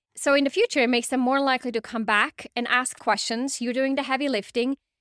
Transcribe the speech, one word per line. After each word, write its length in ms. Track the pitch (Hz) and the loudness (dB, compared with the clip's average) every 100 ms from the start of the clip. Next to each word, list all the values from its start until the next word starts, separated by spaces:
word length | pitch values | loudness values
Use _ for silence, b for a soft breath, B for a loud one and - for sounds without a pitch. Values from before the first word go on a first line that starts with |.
| _ - | _ -4
So 180 | 294 | 2
in 100 | 277 | 4
the 60 | 277 | 4
future, 300 | 349 480 302 | 2 0 2
it 100 | 240 | 2
makes 180 | 240 240 | 2 0
them 120 | 262 | 0
more 200 | 247 277 | 2 2
likely 320 | 277 254 254 | 2 0 -2
to 80 | 220 | -6
come 240 | - 240 | -4 -6
back 420 | 220 208 262 - - | -2 0 0 -2 -10
and 140 | - 240 | -6 0
ask 300 | 247 254 - | 0 -2 -4
questions. 600 | - 208 - 226 269 - | 0 0 0 -4 -4 -4
You're 120 | 240 | -4
doing 240 | 247 269 269 | 0 0 0
the 80 | |
heavy 240 | 262 262 285 | -2 -2 0
lifting, 480 | 233 196 240 247 277 _ _ | -2 -4 -2 -2 -2 _ _